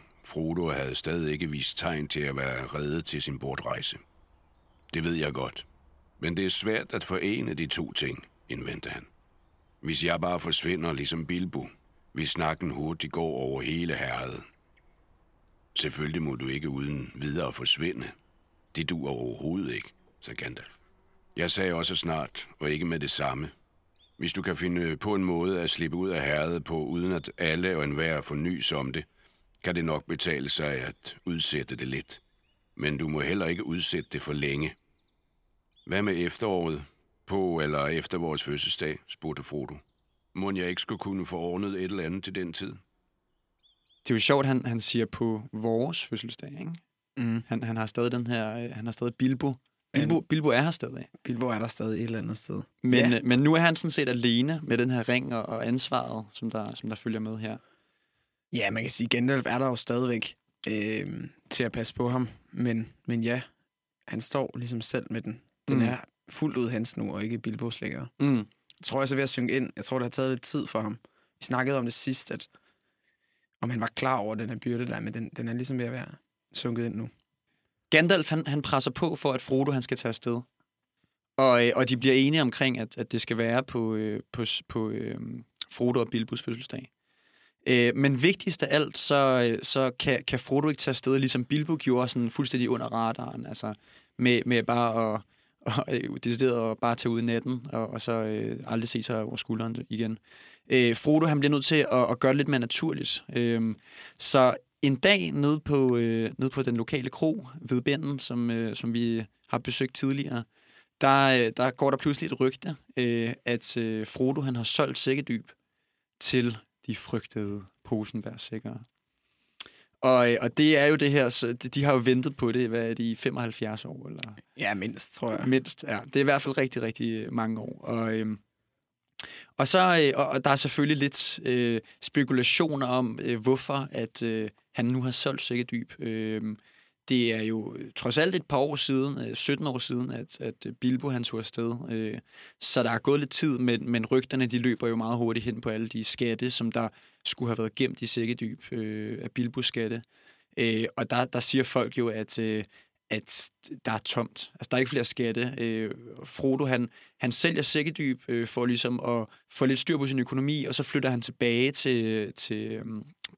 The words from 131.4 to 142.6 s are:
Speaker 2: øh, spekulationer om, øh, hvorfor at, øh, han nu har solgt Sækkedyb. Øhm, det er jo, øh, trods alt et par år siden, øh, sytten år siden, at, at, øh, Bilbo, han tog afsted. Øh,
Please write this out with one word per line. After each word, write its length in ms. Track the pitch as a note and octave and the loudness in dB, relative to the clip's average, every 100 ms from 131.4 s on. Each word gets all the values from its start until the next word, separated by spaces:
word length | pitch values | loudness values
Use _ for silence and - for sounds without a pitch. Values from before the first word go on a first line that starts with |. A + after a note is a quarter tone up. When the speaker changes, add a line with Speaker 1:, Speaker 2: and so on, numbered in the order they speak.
| B2+ | 0
Speaker 2:
øh, 340 | B2 A#2+ A2+ - - | 2 2 0 -4 -8
spekulationer 840 | - D3 C3 B2+ - - D#3+ C#3+ B2+ | -2 2 4 4 4 4 2 2 2
om, 320 | B2+ A#2+ A2+ | 2 2 -2
øh, 160 | B2+ A#2 | -2 2
hvorfor 480 | B2 C3 - C#3 - | 4 2 2 -4 -4
at, 320 | B2+ A2+ - | -4 -4 -2
øh, 260 | A#2 A2 G#2+ - _ | -2 -2 -4 -8 _
han 100 | - | -2
nu 180 | A#2 B2+ | 0 0
har 80 | B2+ | 2
solgt 320 | - C#3 C3+ | 2 2 -2
Sækkedyb. 500 | - B2 B2 A#2+ B2 - | -2 -2 -2 -4 -6 -8
Øhm, 600 | A2+ A2 A2 A2 G#2+ G#2+ _ _ _ _ - | -6 -4 -2 -2 -4 -8 _ _ _ _ 2
det 260 | B2+ A#2 | 4 4
er 80 | A2 | 2
jo, 320 | A2 A2 G#2+ - | 0 -2 -4 -10
øh, 140 | - - | -12 -4
trods 220 | B2 A#2+ | 2 4
alt 160 | F3 | 4
et 120 | F3+ - | 2 0
par 100 | C#3 | 2
år 180 | D3 C#3+ | 2 0
siden, 420 | - C3+ C#3 C3 | 0 2 0 -2
øh, 180 | A2+ A2+ | -6 -4
sytten 300 | - C#3 D3 | -2 0 -2
år 120 | B2 | -4
siden, 320 | - B2 B2+ | -4 -4 -4
at, 300 | A#2+ - - | -6 -10 -8
at, 260 | A#2+ - A2+ | -8 -8 -10
øh, 60 | |
Bilbo, 360 | A#2+ B2+ B2+ C#3 | -2 0 2 0
han 160 | B2 | -2
tog 140 | A#2 A2+ | -2 -4
afsted. 380 | A2+ - A#2 A#2+ C3 | -6 -4 -4 -4 -6
Øh, 280 | A2+ A2 A#2 - - - - | -4 -4 -6 -12 -20 -20 -2